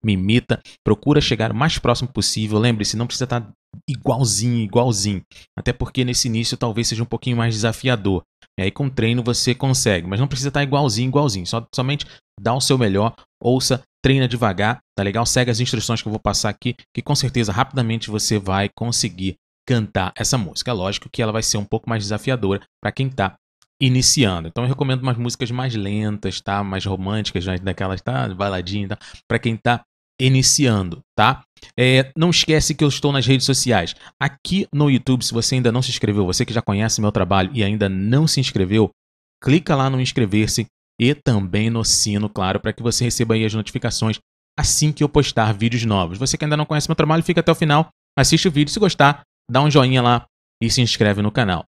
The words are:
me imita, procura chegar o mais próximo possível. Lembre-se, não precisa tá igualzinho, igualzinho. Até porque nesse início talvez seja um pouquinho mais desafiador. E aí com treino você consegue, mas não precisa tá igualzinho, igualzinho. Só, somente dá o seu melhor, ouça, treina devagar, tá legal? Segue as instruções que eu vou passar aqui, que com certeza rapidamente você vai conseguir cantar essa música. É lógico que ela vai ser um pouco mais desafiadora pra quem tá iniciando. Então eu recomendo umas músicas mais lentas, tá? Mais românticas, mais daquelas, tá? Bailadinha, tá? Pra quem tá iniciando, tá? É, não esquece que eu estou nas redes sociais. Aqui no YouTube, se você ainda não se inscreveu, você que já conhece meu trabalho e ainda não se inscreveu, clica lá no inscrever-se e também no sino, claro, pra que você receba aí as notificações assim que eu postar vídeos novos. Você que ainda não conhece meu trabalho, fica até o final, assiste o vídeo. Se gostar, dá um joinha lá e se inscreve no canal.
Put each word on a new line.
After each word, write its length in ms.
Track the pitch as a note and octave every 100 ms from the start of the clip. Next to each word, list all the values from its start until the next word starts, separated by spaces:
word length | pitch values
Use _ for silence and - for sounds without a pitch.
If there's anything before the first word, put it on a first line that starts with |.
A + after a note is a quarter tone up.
me 120 | A2
imita, 460 | F#2+ F#2+ A2 - B2 - -
procura 360 | - G#2 - D3
chegar 320 | C#3 A2 A2+
o 20 |
mais 240 | A2 D#3 -
próximo 300 | A#2+ A#2+ B2+
possível. 500 | - G2+ - G#2+ G#2
Lembre-se, 380 | A#2+ A2+ G2+ A2
não 100 | A#2+
precisa 200 | - B2+
tá 200 | A#2+ G#2 - _ - -
igualzinho, 720 | B2 - A#2+ B2 G2 A#2+ A#2
igualzinho. 640 | G#2+ A#2 B2 G2+ G#2 F#2+ - - - -
Até 160 | -
porque 320 | A#2+ B2+ -
nesse 240 | B2 A#2+ B2
início 280 | A2 A2+ B2
talvez 320 | A#2+ G#2+ A2+
seja 140 | A2+
um 40 | A#2
pouquinho 300 | A2+ - A#2+
mais 180 | A#2
desafiador. 680 | A2 A#2 G#2+ C3 A#2+ G2 F#2 - _ _ -
E 40 |
aí 80 | F#2+
com 180 | - C#3
treino 340 | C3 A2+ A#2+
você 320 | A#2 A#2 -
consegue, 520 | B2 C3+ B2+ A#2 F#2 F2
mas 140 | G2+
não 80 | C3+
precisa 220 | C3 C#3
tá 120 | C#3+
igualzinho, 460 | C#3 C#3 C#3+ G#2 B2+
igualzinho. 380 | C#3+ D3 G2 E2+
Só, 200 | A2+ A2+
somente 320 | - B2+ C#3+ - - _ -
dá 140 | G2+
o 60 | B2+
seu 160 | - C3
melhor, 380 | A2+ G2 A2 - _ _
ouça, 420 | A#2 C3 - B2 - _
treina 240 | C3 C3+ B2
devagar, 500 | A#2 A2+ F#2 G#2 A#2+ _ -
tá 60 |
legal? 220 | G2+ G#2
Segue 260 | A#2 B2+ B2
as 100 | A2+
instruções 420 | B2 A2+ - A2+
que 60 | A2
eu 40 |
vou 80 | G#2+
passar 300 | G#2 G2+ G#2+
aqui, 240 | G2+ B2 - _
que 80 | -
com 120 | -
certeza 380 | D3 B2 B2 G#2+
rapidamente 580 | G2 B2+ C3+ A#2 A2+ G#2+
você 280 | G#2+ - G#2+
vai 300 | G2 F#2+ G2+ -
conseguir 600 | A#2 A#2 A2 F2 F#2+ F#2 _ _ -
cantar 460 | B2 G#2+ G2+ F#2 -
essa 200 | G#2+ C3+
música. 340 | F2 - -
É 40 |
lógico 340 | A2+ F#2 G2+ -
que 120 | -
ela 100 | A2
vai 100 | A2
ser 140 | A2 G#2+
um 80 |
pouco 240 | G2+ A2+ -
mais 140 | A2+
desafiadora 580 | G2+ G#2+ - B2+ G2+ G2 - _
pra 120 | G#2
quem 160 | - C3+
tá 260 | C3 F#2+ - _ _ _ _
iniciando. 680 | C3 B2+ B2 - A2 F2+ E2
Então 160 | A#2
eu 40 | B2
recomendo 340 | C3+ C#3 C3
umas 140 | C3 A#2
músicas 340 | A#2+ - A#2+
mais 240 | B2 C3
lentas, 680 | A2+ G2 G#2 G#2+ G#2 F#2+ F2+
tá? 220 | - G2+
Mais 220 | G2+ F#2+
românticas, 640 | G2 F#2+ F#2+ G#2+ G#2 F#2+ F2+
mais 140 | F#2
daquelas, 400 | F#2+ F2+ F#2+ F#2
tá? 280 | - C3 A#2+
Bailadinha, 600 | F#2 G2+ F#2+ F2+ G#2 G2
tá? 100 | G2+ - - _
Pra 100 | A#2
quem 180 | A#2 A2+
tá 260 | A#2 A#2+ _ _ _ _
iniciando, 800 | C3 C3 C3 - C3+ G#2+ F#2 E2+ _ -
tá? 260 | A2 C3+ _ _ - -
É, 340 | B2+ C3 C3+ -
não 140 | E3+
esquece 440 | E3 - D#3 -
que 100 | D3+
eu 40 | D3+
estou 240 | - D3
nas 140 | C#3 A#2
redes 200 | C3+ -
sociais. 480 | C3 B2 G#2+ E2+ - - _
Aqui 460 | C#3 - - F#3 -
no 180 | D3 D3
YouTube, 340 | B2+ - B2+
se 80 | -
você 240 | A2+ - C3
ainda 160 | A#2+
não 100 | A#2
se 80 | B2+
inscreveu, 340 | A#2 G#2+ G2+
você 200 | F#2 -
que 80 | B2
já 100 | A2+
conhece 380 | - G2+ A2 -
meu 120 | G#2
trabalho 380 | G2+ F2+ G2 F#2
e 120 | C3
ainda 240 | G2+ G#2+ G2+
não 380 | F#2+ G2+ C3 D#3+
se 140 | -
inscreveu, 500 | C3 G#2 F#2 G#2+ G2+ _ _ _ _ _
clica 320 | - D#3 D#3
lá 160 | C#3+ C3+
no 100 | C3
inscrever-se 640 | B2+ - G#2+ G#2 G#2+ - A2 _ _ _
e 140 | A#2+
também 560 | D3 - A2 F#2+ G2+ A2
no 140 | A#2
sino, 440 | G#2 - G#2+ G#2 G#2
claro, 320 | - F#2 G2
pra 120 | A2
que 100 | -
você 220 | A#2 -
receba 300 | A#2+ - A2+
aí 100 | A2+
as 100 | A2
notificações 680 | G#2+ G#2+ B2 A#2 - A2 G#2+ _ _ _ -
assim 360 | D3 - D3+
que 100 | D3+
eu 60 | D3
postar 440 | D3+ C3+ - G#2+
vídeos 320 | G2 A#2 A#2+
novos. 340 | A2+ G2+ E2+ F#2+
Você 180 | B2+ -
que 80 |
ainda 120 | D3+ D3+
não 100 | D3+
conhece 220 | D3+ -
meu 60 |
trabalho, 280 | D#3+ D3+ D#3+
fica 180 | E3 E3+
até 100 | E3
o 60 | D#3+
final, 320 | D#3+ D3 D#3+ _ _ -
assiste 300 | C3 D#3+ G3
o 40 |
vídeo. 200 | C#3+ C#3+
Se 80 | -
gostar, 460 | G3+ - C#3+ C#3+ _ _ -
dá 120 | A#2+
um 80 | D3
joinha 320 | C#3+ B2+ C3
lá 240 | A#2+ A#2+ - _ _ _
e 80 | A#2
se 100 | C3
inscreve 420 | A#2 - G#2 G2+
no 100 | G#2+
canal. 320 | A#2 G#2+ F2 -